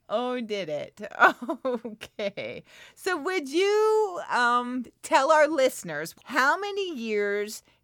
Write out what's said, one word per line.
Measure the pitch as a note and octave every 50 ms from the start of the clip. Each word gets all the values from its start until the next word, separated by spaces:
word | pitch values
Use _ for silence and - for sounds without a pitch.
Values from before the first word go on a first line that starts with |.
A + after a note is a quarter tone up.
| _ -
Oh, | G3 A3 B3 B3 B3 B3+
did | A#3+ G#3 G#3 G3+ F3+ D3+
it? | D3+ D3 - - - - G#3
<laughs> | - - - - - C4+ - B3 A#3 D#4+ - _
Okay. | C4 B3 A3+ - A#3 G#3+ - - - - - G#3+ G3 G3 - A#2 G#2+ - - - _ - - - - _
So | - - F#4+ F4+ D#4+
would | C#4 F4+ F#4 F#4+ D4 C4
you, | C#4 E4+ F#4+ G4+ G#4 G#4+ G#4+ A4 G#4+ G#4+ G#4+ G4 F4 - - -
um, | E3+ A3+ B3 A#3 A#3+ B3 B3 B3 B3+ B3+ A#3 - _ _ -
tell | - - D4+ C4+ D4+
our | D#4+ D4+ D4+ D4+
listeners, | D#4+ C#4+ C4 C4 - - - F3 D#3 D3 D#3 E3 - - _
how | - A#3 C#4+ B3+ C#4+ D#4 F#4+
many | G4+ G4+ G4+ G4+ G4 F4+ E4
years | B3 A3+ A3+ G#3+ G#3 G3+ G3+ G3+ G#3 G#3 G#3+ G#3+ - - _ _ _